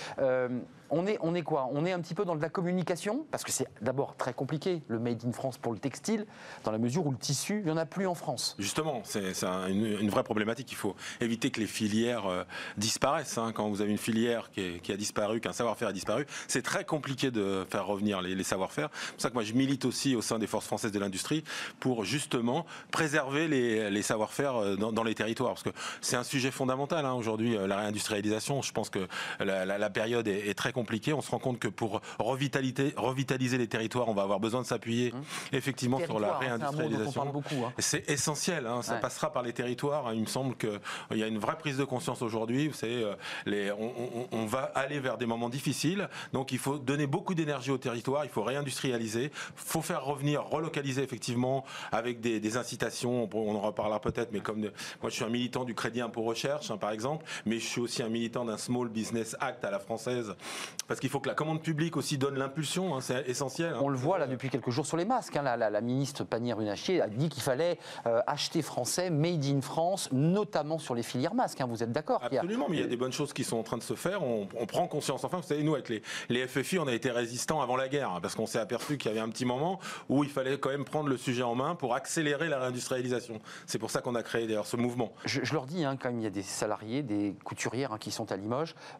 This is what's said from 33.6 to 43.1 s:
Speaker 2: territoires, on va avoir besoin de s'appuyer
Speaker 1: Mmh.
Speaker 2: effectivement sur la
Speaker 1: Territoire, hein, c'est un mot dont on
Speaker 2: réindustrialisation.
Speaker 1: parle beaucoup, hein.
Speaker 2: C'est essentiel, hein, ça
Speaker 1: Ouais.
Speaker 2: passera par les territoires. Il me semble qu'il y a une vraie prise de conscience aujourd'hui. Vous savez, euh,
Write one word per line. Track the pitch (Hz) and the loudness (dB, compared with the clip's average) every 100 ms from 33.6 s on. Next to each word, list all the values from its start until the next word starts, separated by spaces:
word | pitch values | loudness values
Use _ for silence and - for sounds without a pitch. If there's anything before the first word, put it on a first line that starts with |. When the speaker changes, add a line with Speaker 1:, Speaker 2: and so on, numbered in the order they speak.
| 113 | 2
Speaker 2:
territoires, | 117 110 123 113 | 0 0 0 2
on | |
va | 101 | 2
avoir | 98 98 | 2 2
besoin | 110 127 | 2 0
de | 120 | 0
s'appuyer | 117 117 117 123 | -2 0 0 0
Speaker 1:
Mmh. | 120 151 - - 135 | -2 -8 -10 -2 -2
Speaker 2:
effectivement | 139 131 123 135 | -2 0 0 0
sur | - 110 | 0 2
la | 104 | 2
Speaker 1:
Territoire, | 143 131 | 2 0
hein, | 117 | 0
c'est | |
un | 139 | -2
mot | 151 | -2
dont | |
on | 156 | 0
Speaker 2:
réindustrialisation. | 139 110 139 | 0 0 -2
Speaker 1:
parle | 143 | -2
beaucoup, | 143 139 143 117 | -4 -4 -2 -2
hein. | - | 0
Speaker 2:
C'est | - 143 - | 0 0 0
essentiel, | 143 - 147 - 165 117 | 0 0 0 0 0 0
hein, | 120 | -2
ça | 113 | -2
Speaker 1:
Ouais. | 117 | 0
Speaker 2:
passera | 123 - 156 | -2 0 -2
par | 135 | 0
les | 120 | -2
territoires. | 120 123 120 143 147 123 | -2 -2 0 0 0 0
Il | 110 | 0
me | 104 | 0
semble | 131 135 113 | 0 -2 0
qu'il | 113 101 - - - | -2 -2 -6 -10 -2
y | 110 | 0
a | 110 | 0
une | 110 | 2
vraie | 110 156 | 0 0
prise | 151 135 | -2 0
de | |
conscience | 135 123 - 123 | 0 0 -2 -2
aujourd'hui. | 117 110 113 127 156 | 0 0 2 2 2
Vous | |
savez, | 143 110 123 | 0 -2 0
euh, | 107 | 0